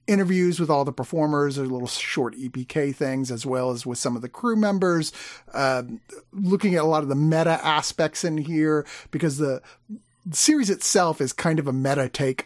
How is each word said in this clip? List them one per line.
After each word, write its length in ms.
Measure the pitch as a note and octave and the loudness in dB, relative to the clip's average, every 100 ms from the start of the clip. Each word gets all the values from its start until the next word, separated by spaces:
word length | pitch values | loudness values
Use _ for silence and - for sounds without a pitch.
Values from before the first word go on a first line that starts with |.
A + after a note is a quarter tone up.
| - | 0
Interviews 540 | G3+ F#3 F#3 F3+ F3 | 2 4 2 2 2
with 100 | D#3+ | 2
all 160 | C#3+ C#3 | 2 0
the 80 | |
performers, 600 | C3 B2 E3 D3+ D3 C#3+ C#3 | -4 -4 0 0 2 0 -2
there's 160 | C3 | -4
little 160 | B2+ A#2+ | -4 -6
short 480 | - - - A#2+ A#2+ | -6 -4 -2 -2 -4
E 120 | C3 | -10
P 160 | B2+ | -8
K 280 | B2+ D#3 C#3+ | -6 -2 -2
things, 400 | C3 C3+ C3 B2+ | -2 -2 -2 -4
as 160 | A#2 C3 | -6 -4
well 240 | B2+ B2+ | -2 -2
as 120 | A#2+ | -4
with 140 | B2+ A#2+ | -6 -4
some 180 | C3+ A#2+ | -4 -4
of 60 | |
the 80 | B2 | -8
crew 260 | - A#3+ A3 | -6 0 2
members. 560 | G#3 G3 F#3 E3+ D#3 - - - - - | 2 2 2 2 0 -6 -18 -20 -8 -2
Um, 460 | C3+ B2+ B2 A3+ - A4 - | 0 0 -4 -12 -16 -20 -12
looking 420 | G3 F#3 G3 G#3 E3+ | -4 0 2 2 2
at 80 | |
a 40 | D#3 | 4
lot 140 | D#3 | 2
of 80 | C#3+ | 2
the 60 | C#3 | 2
meta 440 | D3+ D#3+ E3 D#3+ D#3 | 2 4 2 0 0
aspects 580 | D3+ - - D#3 - | 0 0 -2 -2 -2
in 140 | F3 D#3 | -4 -2
here, 480 | D3 D#3 D#3 D3+ C#3+ - - | -2 0 2 2 -2 -12 -10
because 300 | D3+ D#3+ C#3 | -2 -2 0
the 240 | C#3+ C3 - - - G#3+ _ _ F3+ | -2 -2 -8 -20 -18 -18 _ _ -6
series 380 | D3+ - D4+ G3+ | 2 4 4 4
itself 500 | F3+ - G3 F3 D#3 | 0 2 2 2 0
is 140 | C3 | -2
kind 240 | - E3+ D#3+ | 0 0 2
of 100 | C#3 | 0
a 60 | |
meta 360 | C3 C3+ C#3 B2+ | 0 0 0 -2
take 360 | - C3+ C3 | -2 -2 -2